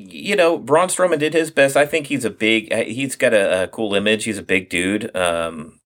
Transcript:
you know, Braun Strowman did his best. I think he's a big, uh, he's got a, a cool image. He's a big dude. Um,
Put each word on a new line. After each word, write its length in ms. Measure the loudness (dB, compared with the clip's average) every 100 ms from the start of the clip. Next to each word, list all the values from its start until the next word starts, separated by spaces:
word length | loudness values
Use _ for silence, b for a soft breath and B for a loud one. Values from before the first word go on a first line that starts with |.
| -12
you 260 | -12 -4 2
know, 220 | 2 2
Braun 300 | 2 2 2
Strowman 320 | 0 0 0
did 160 | 0 0
his 160 | 0
best. 260 | 2 2 4
I 80 | 2
think 220 | 0 -4
he's 180 | -4 -4
a 60 |
big, 420 | -2 2 2 0
uh, 100 | -4
he's 320 | -4 -4 -6 0
got 200 | 2 4
a, 280 | 4 0
a 40 | -2
cool 260 | -4 -2
image. 300 | 0 2 0
He's 160 | -2 -8
a 40 |
big 260 | -2 -2 -2
dude. 460 | -2 -2 -2 -4 -2
Um, 640 | -2 -2 -4 -8 -14 -20